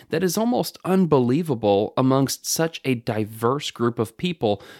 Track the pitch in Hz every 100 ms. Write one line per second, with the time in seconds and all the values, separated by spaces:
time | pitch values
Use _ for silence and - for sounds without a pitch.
0 | - - 185 208 233 247 170 - 170 190
1 | 175 143 120 139 165 113 107 98 107 -
2 | 131 135 131 - - - 165 - 139 123
3 | - 107 107 110 117 143 - - 117 117
4 | 110 - 180 170 110 101 - -